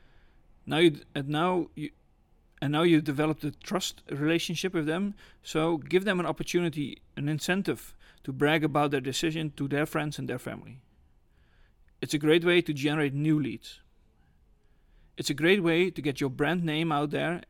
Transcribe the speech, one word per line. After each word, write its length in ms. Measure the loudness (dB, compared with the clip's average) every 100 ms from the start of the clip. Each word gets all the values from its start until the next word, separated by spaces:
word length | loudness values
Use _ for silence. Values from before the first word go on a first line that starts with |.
| -20 -20 -20 _ _ -16 -4
Now 120 | 4
you 140 | 4
d-, 120 | 4 -4
and 140 | -8 -4
now 400 | 0 0 0 -4 -8
you, 140 | -12 -12 _ _ _ _ _ _
and 100 | -2
now 120 | 2
you've 200 | 6 6
developed 400 | 4 0 0 -2
a 80 | -6
trust 520 | -8 -6 -4 -4 -8 -10
relationship 640 | -2 0 0 0 -4 -2
with 120 | -2 -2
them, 300 | -2 -4 -8 -16 -20
so 340 | -6 0 0 0
give 280 | 0 0 2
them 160 | 0
an 40 | -2
opportunity, 760 | -4 -2 0 0 -2 -6 -10 _ -6
an 100 | -4
incentive 680 | -2 0 0 0 -4 -8 -20 -20 -14
to 80 | -10
brag 320 | 0 2 4
about 280 | 2 2 0
their 100 | 0
decision 500 | -2 -2 -2 -2 -6 -6
to 100 | -4
their 180 | -2 -2
friends 340 | -2 -4 -6
and 100 | -8
their 100 | -8
family. 400 | -8 -12 -14 -20 _ _ _ _ _ _ _ _ -20 _ _ _
It's 120 | -4
a 60 | 0
great 260 | 4 4 4
way 160 | 4
to 120 | 2
generate 400 | 0 0 0 0
new 240 | 0 2 2
leads. 440 | 0 -6 -14 -20 _ _ _ _ _ _ _ _ _ _ _ -20 -16 -8
It's 140 | -6
a 20 |
great 280 | 0 4 4
way 280 | 4 4 2
to 120 | 0
get 200 | -4 -2
your 80 | -2
brand 340 | 0 0 0
name 300 | 0 -2 0
out 160 | 0 -2
there 320 | -2 -4 -4 -8